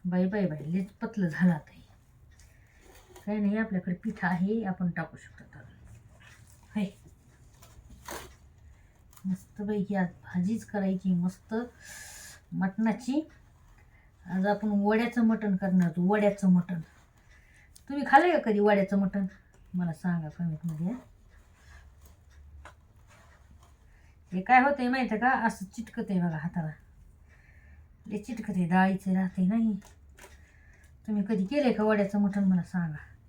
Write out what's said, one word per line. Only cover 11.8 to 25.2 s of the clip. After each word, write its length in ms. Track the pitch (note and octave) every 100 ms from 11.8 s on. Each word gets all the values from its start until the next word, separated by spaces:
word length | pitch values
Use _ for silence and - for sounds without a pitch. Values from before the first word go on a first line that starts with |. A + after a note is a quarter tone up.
| - - - - - - _
मटणाची. 800 | E3+ F#3 G#3 A3+ G#3+ - D4 D#4+ - - _ - - - - - _ F#3
आज 140 | F#3+ G3
आपण 200 | G3+ G#3+
वड्याचं 540 | G3+ G#3 A3 A#3 A#3+
मटण 340 | A3+ A3 G#3 F#3
करणार 340 | G3 F#3 F3
आहोत, 220 | E3 F3+
वड्याचं 380 | G#3 G3+ G3+ F#3+
मटण. 300 | F3+ E3+ E3+ - - _ _ _ - - - - - -
तुम्ही 160 | C#4 C4
खाल्लंय 240 | C#4 F4
का 80 | D#4+
कधी 200 | A#3 G3+
वड्याचं 380 | G#3 G3+ F#3+ G3+
मटण? 260 | G3 G3+ F#3+ - _ - -
मला 200 | F3+ E3+
सांगा 360 | D#3 F3+ E3+ D#3
कमेंटमध्ये, 580 | - E3+ D#3 E3+ D#3 F3
हा. 120 | B3 - - - - - - - - - - - - - - - - - - _ - - - - - - - - - - - - - -
हे 80 | F3+
काय 200 | F#3+ B3+
होतंय 260 | C#4 C#4 B3
माहिती 300 | C4 A#3
का, 120 | G#3+